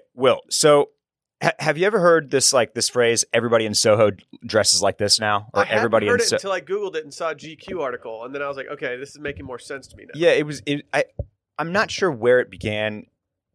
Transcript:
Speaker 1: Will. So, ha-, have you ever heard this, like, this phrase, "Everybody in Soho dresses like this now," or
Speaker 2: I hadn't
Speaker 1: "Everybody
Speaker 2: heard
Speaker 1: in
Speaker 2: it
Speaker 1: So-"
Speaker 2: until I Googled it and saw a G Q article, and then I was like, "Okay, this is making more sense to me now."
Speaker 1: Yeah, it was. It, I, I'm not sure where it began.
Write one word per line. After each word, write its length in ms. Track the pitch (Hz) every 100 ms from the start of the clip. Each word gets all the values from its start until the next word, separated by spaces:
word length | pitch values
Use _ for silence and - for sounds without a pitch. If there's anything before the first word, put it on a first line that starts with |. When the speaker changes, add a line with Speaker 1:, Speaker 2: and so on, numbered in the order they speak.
| _
Speaker 1:
Will. 280 | 123 131 - -
So, 400 | - 151 147 - _ _ _ _ -
ha-, 120 | - -
have 180 | 151 151
you 80 |
ever 160 | 196 214
heard 300 | 170 165 135
this, 200 | 135 -
like, 220 | 131 110
this 160 | 117 -
phrase, 340 | 123 117 113 -
"Everybody 340 | 120 117 113
in 80 | 110
Soho 380 | 104 113 107 107 95 _ -
dresses 360 | 113 107 - -
like 160 | 98 -
this 240 | 101 -
now," 260 | 107 101 107
or 80 | 101
Speaker 2:
I 20 |
hadn't 140 | 101 110
Speaker 1:
"Everybody 300 | 113 110 104
Speaker 2:
heard 120 | -
Speaker 1:
in 60 |
Speaker 2:
it 20 | -
Speaker 1:
So-" 80 |
Speaker 2:
until 160 | 180 196
I 80 | 185
Googled 360 | 143 202 190 156
it 80 |
and 80 | 147
saw 160 | - 165
a 60 |
G 200 | 151 151
Q 260 | 156 196 180
article, 440 | 135 123 120 110
and 100 | 123
then 60 | 139
I 80 | 143
was 80 | 135
like, 100 | -
"Okay, 300 | 147 139 123
this 140 | 139
is 80 | 143
making 260 | 147 143
more 120 | 135 120
sense 300 | - 139 -
to 80 |
me 80 | -
now." 80 | -
Speaker 1:
Yeah, 160 | 147 170
it 140 | 135
was. 160 | 151 139
It, 200 | - 143 -
I, 140 | 143 - - - _ _ -
I'm 100 | 165
not 200 | 196 208
sure 200 | - 190
where 280 | 120 117 123
it 100 | 101
began. 560 | 92 104 107 107 107 - _ _ _ _